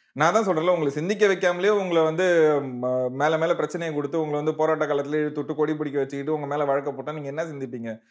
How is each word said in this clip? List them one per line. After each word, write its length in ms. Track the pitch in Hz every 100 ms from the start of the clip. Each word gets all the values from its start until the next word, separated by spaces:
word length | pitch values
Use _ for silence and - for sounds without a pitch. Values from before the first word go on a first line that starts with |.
| _
நான் 180 | 131 160
தான் 140 | 202 202
சொல்றேன்ல, 220 | 160 175
உங்களை 200 | 175 147
சிந்திக்க 380 | 143 170 202 208
வைக்காமலே 420 | 185 180 180 196
உங்களை 340 | 208 190 170
வந்து 220 | 160 160 185 170 156 147 135 123
ம-, 260 | 127 127 127
மேல 300 | 131 147 160
மேல 160 | 165
பிரச்சனையை 400 | 156 151 170 165
கொடுத்து 240 | 147 143 160
உங்களை 200 | 156 147
வந்து 160 | 156
போராட்ட 320 | 156 156 151 151
காலத்துல 280 | 147 139
இழுத்து 200 | 151 151
விட்டு 200 | 147 127
கொடி 200 | 147 151
பிடிக்க 240 | 151 151 139
வச்சுக்கிட்டு 360 | 135 139 139
உங்க 120 | 156 143
மேல 180 | 147
வழக்க 280 | 143 139 139
போட்டா 200 | 131 127
நீங்க 160 | 156 143
என்ன 160 | 147
சிந்திப்பீங்க? 460 | 165 143 131 120 117 110 _